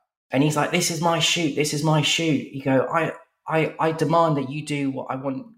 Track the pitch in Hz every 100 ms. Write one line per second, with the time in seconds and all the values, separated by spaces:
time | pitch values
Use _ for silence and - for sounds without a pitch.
0 | _ _ _ 127 151 151 143 175 175 165
1 | 170 165 156 - 160 135 151 151 156 156
2 | 139 - 165 131 - 139 135 135 123 165
3 | 160 - - _ - 160 156 - 160 156
4 | 147 165 165 143 127 151 151 147 139 131
5 | - 131 135 131 117